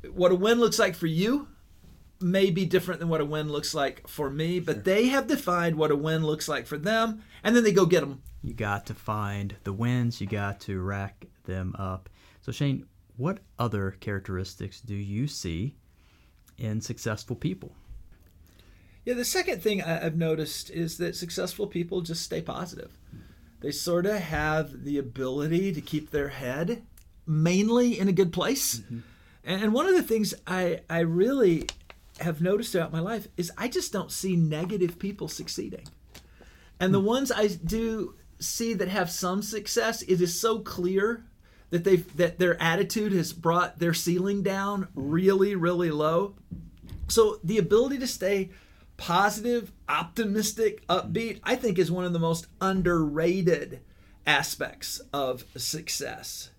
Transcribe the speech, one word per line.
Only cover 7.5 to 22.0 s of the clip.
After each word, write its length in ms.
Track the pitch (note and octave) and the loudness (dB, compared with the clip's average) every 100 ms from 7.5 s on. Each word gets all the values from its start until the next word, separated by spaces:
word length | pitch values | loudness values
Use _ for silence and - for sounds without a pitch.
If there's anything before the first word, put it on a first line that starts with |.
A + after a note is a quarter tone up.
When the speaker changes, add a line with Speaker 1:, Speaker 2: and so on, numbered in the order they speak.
| A#3+ | 6
Speaker 1:
then 80 | |
they 80 | A3 | 6
go 120 | F#3+ | 6
get 180 | F3+ F3 | 6 4
'em. 180 | C#3 C3+ - - | 2 -8 -14 -12
Speaker 2:
You 120 | B2+ | -10
got 320 | A2+ G#2 G2+ - | -4 -2 -2 -4
to 80 | |
find 640 | A2 - G#2+ G#2 G2+ G2+ - | -12 -6 -4 -4 -4 -6 -6
the 80 | - | -8
wins. 480 | G2 A#2 B2 A#2+ A#2 | -2 0 2 0 -4
You 60 | G2+ | -6
got 320 | G#2 G2+ G2+ | -4 -4 -6
to 180 | - F#2+ | -6 -6
rack 460 | F#2 G2 G2 - - _ | -4 -4 -6 -10 -20 _
them 300 | - F#2 F#2 - | -8 -6 -6 -6
up. 300 | F#2+ F#2 - - - _ | -6 -8 -12 -20 -20 _
So, 100 | - | -12
Shane, 340 | B2+ C#3+ C3 - _ _ A2+ | -2 -2 -2 -6 _ _ -6
what 240 | C#3 - - - | -6 -6 -12 -4
other 320 | A#2+ G#2 G2 - | -2 -2 -4 -6
characteristics 800 | - G2+ F#2+ F#2 F#2 - - - | -6 -6 -6 -6 -6 -8 -12 -12
do 140 | - | -10
you 320 | G2+ G2+ G2+ D3 | -8 -4 -4 -4
see 460 | - F#2 E2 A#2+ - _ _ _ _ _ _ _ - | -6 -6 -4 -6 -8 _ _ _ _ _ _ _ -10
in 220 | A2+ G#2+ | -6 -6
successful 560 | - A#2 A#2 A2 - A#2+ | -6 -6 -6 -6 -8 -6
people? 380 | D#3+ F#3 - - - - - - - - - - - - - - | -4 -6 -10 -18 -18 -18 -18 -20 -20 -20 -20 -20 -20 -20 -20 -12
Speaker 1:
Yeah, 100 | - | -4
the 100 | B3 | -2
second 360 | A#3+ F#4 F4+ A#3+ | 0 0 0 0
thing 200 | G#3+ G3+ | 0 0
I, 240 | E3 E3 D#3+ | 0 -2 -2
I've 100 | D#3 | 0
noticed 540 | E3 D#3 D3+ - - | 0 0 -2 -8 -10
is 280 | E3 E3 - | -6 -6 -4
that 180 | F3 E3 | -6 -6
successful 500 | E3+ F3+ F3+ - G3+ | -8 -6 -6 -4 -4
people 340 | E3+ E3+ F#3 | -4 -2 -4